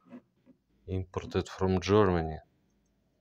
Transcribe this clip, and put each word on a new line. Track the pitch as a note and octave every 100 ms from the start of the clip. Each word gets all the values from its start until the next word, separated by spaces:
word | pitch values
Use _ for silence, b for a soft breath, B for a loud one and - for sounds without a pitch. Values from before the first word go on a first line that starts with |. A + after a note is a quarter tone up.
| b B3 _ _ _ _ _ _ -
Imported | F#2 F2+ - E2 F#2 E2+ -
from | F#2+ F#2
Germany? | F2+ G#2 G2+ F2 D#2+ D#2 - _ _ _ _ _ _ _